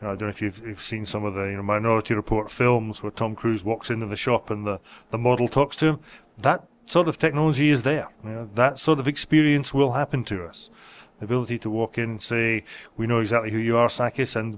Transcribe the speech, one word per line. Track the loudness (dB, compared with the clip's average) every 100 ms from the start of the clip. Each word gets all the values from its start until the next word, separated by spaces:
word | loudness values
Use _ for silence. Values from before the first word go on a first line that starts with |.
know, | -8
I | -4
don't |
know | -6
if | -4
you've, | -6 -6 -12
you've | -10
seen | -8 -6 -4
some | -4
of | -4 -4
the, |
you | -6 -4
know, |
Minority | -2 0 2 2 0 -2
Report | 0 -2 -2
films | 0 2 2 0 -8
where | -8
Tom | -4 -4 -2
Cruise | -2 -2
walks | -2 -4 -4
into | -6 -6
the | -4
shop | 0 0 0
and | -6 -4
the, | -6 -10 -20 _
the | 0
model | 2 2 2
talks | 2 2 2
to | 0
him. | 0 -6 -20 _ -2
That | 2 2 -2 _ 0
sort | 2 2
of | 2
technology | 0 2 2 4 4
is | 4
there. | 2 -2 -4 _
You | -12
know, | -10 -4 2
that | 2 2
sort | 0 2
of | 0
experience | -4 2 4 6 4 2
will | 2 2
happen | 2 -2 -4 -4
to | -6
us. | -8 -12 -14 -16 -20 -20 -20 -12
The | -2
ability | -2 -2 -4
to | -4
walk | -2 -2 -2
in | -4
and | -6
say, | -4 0 0 0 -4 -16 -14 -6
"We | 0
know | 2
exactly | 2 2 2
who | -2
you | 2 4
are, | 4
Sakis, | 2 -2 -2 -2 -2
and | -4